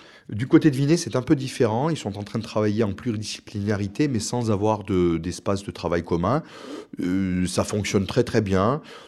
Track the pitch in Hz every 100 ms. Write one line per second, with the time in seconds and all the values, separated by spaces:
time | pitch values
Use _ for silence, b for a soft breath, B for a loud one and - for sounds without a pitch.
0 | B B - 104 135 160 156 131 143 170
1 | 113 127 123 135 127 - 117 110 156 156
2 | 107 101 104 117 104 110 107 104 104 92
3 | 123 107 101 - - 104 101 101 101 104
4 | 147 113 - 123 113 98 107 107 101 92
5 | 87 82 87 - 104 98 90 - 85 85
6 | 82 87 92 147 B B B B B -
7 | 90 95 95 90 90 - 98 107 98 104
8 | 95 127 120 117 101 95 104 151 B B